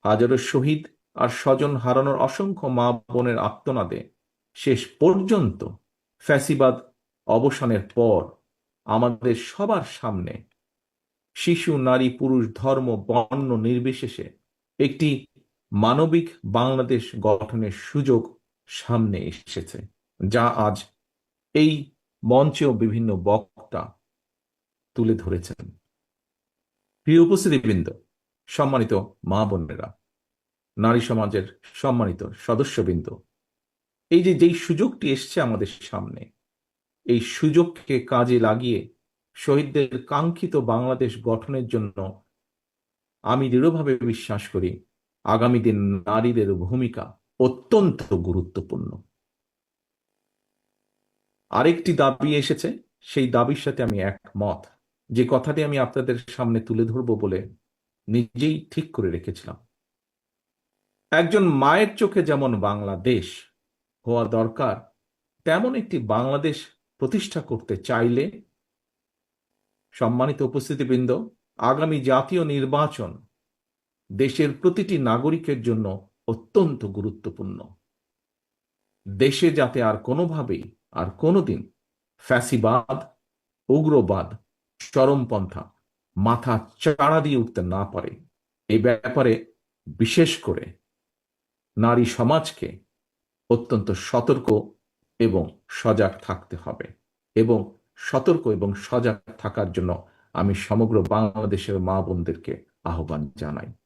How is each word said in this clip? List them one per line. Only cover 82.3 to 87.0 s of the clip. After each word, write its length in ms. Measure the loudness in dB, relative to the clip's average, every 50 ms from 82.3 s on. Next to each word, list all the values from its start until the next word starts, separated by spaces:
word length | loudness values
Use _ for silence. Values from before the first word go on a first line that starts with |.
| 2 2 2 0 0 2 2 4 2 2 0 -2 -8 -8 -8 -14 _ _ _ _ _ _ _ _ _ _ _ 2
উগ্রবাদ, 600 | 2 4 4 6 4 4 4 4 0 -2 -2 -6 -10 -18 _ _ _ _ _ _ _ _ -20 -4 2
চরমপন্থা 720 | 4 4 4 4 2 0 -2 -2 -4 -4 -4 -8 -12 -14 -14 _ _ _ _ _ _ _ _ _
মাথা 380 | 0 2 2 2 2 0 -2 -2 -2 -2 -6 _ _ 0
চাড়া 360 | 0 2 4